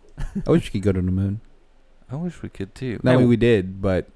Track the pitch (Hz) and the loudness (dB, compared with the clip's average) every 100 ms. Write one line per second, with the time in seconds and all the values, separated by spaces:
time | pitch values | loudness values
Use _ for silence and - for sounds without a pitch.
0 | - - - 202 - 165 - 104 98 92 | -20 -10 -8 -6 0 0 0 -4 -2 0
1 | 90 92 98 107 - _ _ _ _ _ | 0 0 -2 -4 -12 _ _ _ _ _
2 | - 135 175 - - - 95 - 127 98 | -12 -8 -8 -10 -14 -12 -14 -10 -8 -2
3 | 127 127 123 117 120 110 92 95 98 92 | 2 4 4 4 4 4 0 -4 0 0
4 | - | -2